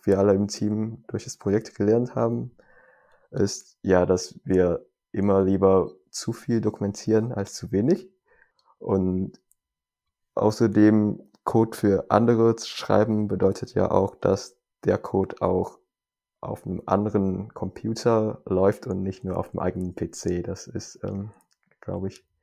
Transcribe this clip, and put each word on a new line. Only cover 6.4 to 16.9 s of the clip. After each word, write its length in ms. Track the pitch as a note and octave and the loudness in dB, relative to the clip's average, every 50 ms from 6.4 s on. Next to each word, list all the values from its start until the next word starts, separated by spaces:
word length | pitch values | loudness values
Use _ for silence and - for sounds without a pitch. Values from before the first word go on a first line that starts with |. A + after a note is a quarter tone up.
| - - A#2 A2+ | -4 -2 -2 0
dokumentieren 720 | G#2+ A2 - - G#2 G2 G2+ - - A2 A2 A2 A2+ A#2+ | 0 -2 -4 -4 -6 -6 -6 -6 -2 0 2 2 2 -2
als 220 | - G#2 G2 - - | -4 -6 -6 -8 -8
zu 180 | - - - | -14 -8 -2
wenig. 360 | F#2 G2 A2+ D3 G3 - - - _ _ _ _ _ _ _ _ _ _ _ _ _ _ | 0 0 2 2 0 0 -2 -12 _ _ _ _ _ _ _ _ _ _ _ _ _ _
Und 640 | - - G2+ F#2 F#2 F#2 F#2 F#2 F#2+ F#2+ - _ _ _ _ _ _ _ _ _ _ _ _ _ _ _ _ _ _ _ _ | -4 -2 0 0 0 0 0 -2 -4 -6 -10 _ _ _ _ _ _ _ _ _ _ _ _ _ _ _ _ _ _ _ _
außerdem 880 | - G#2 G#2+ G#2+ - A#2 G#2+ G2 G#2+ G#2+ G#2+ A2 G#2+ G#2 G#2 G2 - - _ _ _ _ | 0 0 0 2 2 0 2 6 6 6 6 6 4 2 0 -2 -6 -12 _ _ _ _
Code 320 | - - A2+ A2+ A2+ - | 0 2 2 2 2 -2
für 340 | - - - G2 - - - | 0 2 2 2 2 2 2
andere 460 | G#2 G#2+ A#2 A#2 A#2+ A2+ A2+ A#2 A2+ | 2 4 4 4 4 4 4 2 2
zu 120 | - - - | 0 -6 -12
schreiben 600 | - - - - G#2 G2+ A2 A2+ G#2+ G#2+ G#2+ G2+ | -12 -10 -2 2 2 2 4 2 2 0 0 -2
bedeutet 460 | G2 F#2+ - F#2+ - - - - - | -2 0 0 0 0 -2 -8 -4 -2
ja 160 | G2+ F#2+ - | 0 0 2
auch, 240 | - G2 G2 - - | 2 0 0 0 -4
dass 440 | _ - - G2 - - - _ _ _ _ _ _ - | _ 0 0 0 0 -4 -12 _ _ _ _ _ _ 0
der 140 | - F#2+ F2+ | 0 0 0
Code 380 | - - - G2 F#2+ - - - | -2 -2 -2 -2 -2 -2 -4 -4
auch 380 | G2 F#2 F#2 F#2 - - - _ _ _ _ _ _ _ _ _ _ _ _ _ | -2 0 0 0 -2 -4 -10 _ _ _ _ _ _ _ _ _ _ _ _ _
auf 260 | - - - - - | -12 -10 -10 -10 -10
einem 160 | - F2+ - - | -10 -10 -8 -2
anderen 680 | - | 0